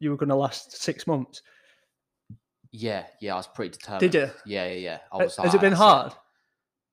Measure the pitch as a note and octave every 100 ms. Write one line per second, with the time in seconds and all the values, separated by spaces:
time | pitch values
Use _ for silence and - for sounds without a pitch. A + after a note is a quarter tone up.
0 | D3+ C#3+ C#3+ C3+ C#3 - - - - -
1 | - D3 B2+ - - _ _ _ _ _
2 | _ _ - A2+ _ _ _ A2 A2+ G2+
3 | - _ G#2 F#2 F#2 - G2 - - G2
4 | F3+ E3 C3+ - - G2+ F2+ F#2 F2+ D#2+
5 | - F#3+ F3 - F3+ F#3+ G3 F3+ G#3 C#3
6 | C3 - _ _ _ _ _ _ _